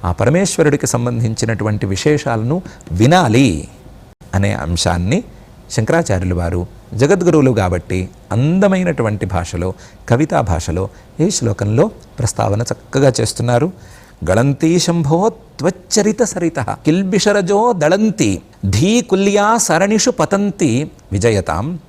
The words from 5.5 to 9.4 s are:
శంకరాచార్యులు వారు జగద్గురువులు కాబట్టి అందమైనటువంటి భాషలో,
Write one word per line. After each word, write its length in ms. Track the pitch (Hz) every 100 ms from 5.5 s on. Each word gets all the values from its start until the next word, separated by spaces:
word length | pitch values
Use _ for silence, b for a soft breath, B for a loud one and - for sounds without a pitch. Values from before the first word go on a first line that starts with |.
| B -
శంకరాచార్యులు 640 | - 107 165 165 92 90
వారు 320 | 87 85 87 90 - -
జగద్గురువులు 560 | 104 143 196 175 156 131
కాబట్టి 580 | 107 92 87 - 92 90 - -
అందమైనటువంటి 920 | 107 143 185 202 190 180 139 113 104 90
భాషలో, 480 | 87